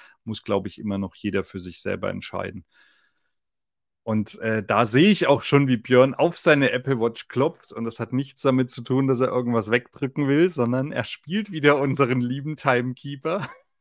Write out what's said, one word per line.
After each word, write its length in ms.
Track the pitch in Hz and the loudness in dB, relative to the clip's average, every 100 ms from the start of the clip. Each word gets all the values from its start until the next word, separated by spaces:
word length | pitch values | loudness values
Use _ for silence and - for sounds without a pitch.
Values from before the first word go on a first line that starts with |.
| - _ | -20 _
muss, 180 | - 104 | -12 -10
glaub 240 | - 101 95 | -4 -4 -4
ich, 120 | - | -8
immer 200 | 107 98 | -6 -6
noch 160 | 95 | -6
jeder 300 | - 104 95 | -8 -6 -4
für 160 | 95 98 | -6 -10
sich 220 | 90 - | -14 -10
selber 280 | 98 95 98 | -8 -6 -6
entscheiden. 540 | 98 - 92 95 95 - _ _ _ _ _ _ _ _ _ _ _ _ _ | -8 -10 -10 -10 -12 -18 _ _ _ _ _ _ _ _ _ _ _ _ _
Und, 360 | - 110 104 - | -4 -2 -4 -6
äh, 220 | 113 110 | -4 -4
da 220 | 101 107 | 0 2
sehe 260 | 113 127 196 | 4 4 4
ich 160 | 196 135 | 4 2
auch 140 | 139 | 0
schon, 240 | - 143 139 | 2 2 4
wie 120 | 117 | 0
Björn 360 | - 123 131 | 4 6 6
auf 220 | - 170 170 | 4 -2 2
seine 340 | 170 147 131 | 4 4 4
Apple 280 | 123 135 127 | 0 -2 0
Watch 280 | 117 117 - | -2 -4 -6
klopft 440 | 123 151 - - | -2 -2 -2 -14
und 120 | 113 | -10
das 160 | 113 - | -8 -8
hat 120 | 117 | -6
nichts 300 | 127 139 - | -4 -6 -2
damit 260 | 139 127 123 | 2 2 0
zu 120 | - | -6
tun, 240 | 117 131 135 | -2 0 2
dass 140 | 120 | 2
er 80 | 131 | 0
irgendwas 420 | 127 120 117 104 | 0 0 -2 0
wegdrücken 580 | 120 - - 135 143 143 | 0 -2 -8 -6 -2 2
will, 220 | 143 180 | 2 2
sondern 420 | - 120 127 143 | 2 0 0 -4
er 120 | 123 | -6
spielt 460 | 110 - 143 196 208 | -8 -10 -6 -6 -6
wieder 280 | 160 143 143 | 0 2 4
unseren 400 | 139 135 127 127 | 2 0 0 0
lieben 360 | 123 135 147 151 | -2 -4 -8 -4
Timekeeper. 920 | 139 123 123 123 143 139 160 190 139 - _ _ | 0 0 0 -6 -12 -8 -6 -6 -8 -14 _ _